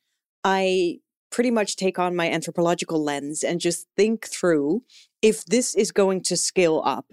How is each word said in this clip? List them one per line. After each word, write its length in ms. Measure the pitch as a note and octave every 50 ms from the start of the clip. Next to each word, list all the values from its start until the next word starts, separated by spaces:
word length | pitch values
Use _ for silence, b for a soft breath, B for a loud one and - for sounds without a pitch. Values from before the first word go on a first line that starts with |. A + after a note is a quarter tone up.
| _ _ _ _ _ _ _ _
I 560 | - F#3+ F#3+ F#3+ F#3+ F#3+ F#3 F#3 F3 F3 - - _ _ _ _ _ -
pretty 200 | - - A#3+ B3+
much 240 | A#3 A3 G3+ - -
take 200 | - F#3 F#3 F#3
on 200 | - F3+ F3+ F3
my 120 | F3 E3 D#3+
anthropological 720 | - E3 - E3+ - F3+ E3+ E3+ F3 E3+ - - E3 D#3 D3+
lens 400 | D3 C#3+ C#3 C#3+ C#3+ D#3 - -
and 160 | C3+ F3 E3+
just 260 | F3 F3 E3+ - - _ _
think 300 | - G3+ A3 A3+ A3 -
through, 560 | - - - F#3 F3 E3 D3 C#3 D3 F#3+ A#3+ - b b b b b _ _
if 220 | A3 A3 G#3+ - -
this 320 | - A3 B3+ A#3+ - -
is 160 | F#3+ G#3+ -
going 280 | - G#3 G3 F#3+ F#3+ F3+
to 160 | - - F3
scale 460 | - - - - F#3+ F3 D#3+ D#3 - -
up, 280 | C#3 A#2+ - - -